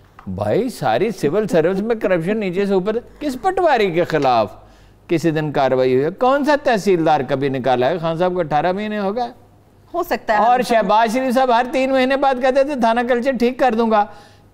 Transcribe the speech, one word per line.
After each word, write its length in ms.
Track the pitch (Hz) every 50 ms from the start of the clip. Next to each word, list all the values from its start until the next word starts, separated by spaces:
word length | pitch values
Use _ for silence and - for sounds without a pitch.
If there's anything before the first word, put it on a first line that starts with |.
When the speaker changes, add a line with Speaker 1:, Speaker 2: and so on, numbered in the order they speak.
| - - _ - - 101
Speaker 1:
भाई, 420 | 92 90 104 104 120 170 233 262
सारी 420 | - - 151 123 110 120 180 233 196
सिविल 340 | - - 143 151 208 220
सर्विस 340 | 185 - - 151 170 196 190
में 180 | 202 226 233 220
करप्शन 380 | 226 208 190 175 160 180 214
नीचे 300 | 226 208 185 165 185 202
से 80 | 196 202
ऊपर। 240 | 190 180 214 214 233
किस 380 | - - - - 294 294 254
पटवारी 560 | 254 - 381 370 392 359 320 277 233 208 190 160
के 120 | 165 170
खिलाफ 580 | - - 151 139 131 123 117 107 98 - - - - - - - - - _ _ -
किसी 220 | 175 160 - 165
दिन 220 | 151 156 156 151 135
कार्रवाई 420 | 147 139 131 131 127 127 131 127
हुई 100 | 127 139
है? 60 | 160
कौन 340 | 190 - 254 247 269 285 277
सा 120 | 294 294
तहसीलदार 680 | 277 294 285 240 202 165 202 185 170 160 160 156 147 135
कभी 280 | - 147 135 139 139
निकाला 360 | 131 135 120 135 123 117 123
है? 120 | 135 170 175
खान 200 | 160 165 165 160
साहब 160 | 180 185 180
को 60 | 185
अठारह 320 | 170 147 151 147 151 180 185
महीने 260 | 196 214 214 214 208
हो 140 | 202 190 202
गए। 180 | 247 240 240 247 - - - _ _ _ _ _ _ _ _ -
Speaker 2:
हो 80 | 349 349
सकता 320 | - 285 220 - - 220
है। 60 | 208
Speaker 1:
और 220 | 208 233 247 254 240
शहबाज 480 | - 240 226 214 190 208 214 233 226
शरीफ 240 | 208 262 262 262 226
साहब 160 | 262 262 254
हर 160 | 233 226 254
तीन 260 | 247 - 262 262 262 269
महीने 240 | 269 254 262 277
बाद 260 | 269 285 269 269 247 254
कहते 220 | 262 262 277 269
थे, 120 | 285 302
"थाना 260 | 254 226 226 226 240 247
कल्चर 340 | 240 254 240 233 277 269
ठीक 240 | 220 240 240 254 -
कर 140 | 285 254 220
दूंगा।" 380 | 220 233 226 220 208 208 208 - - - - - _ - -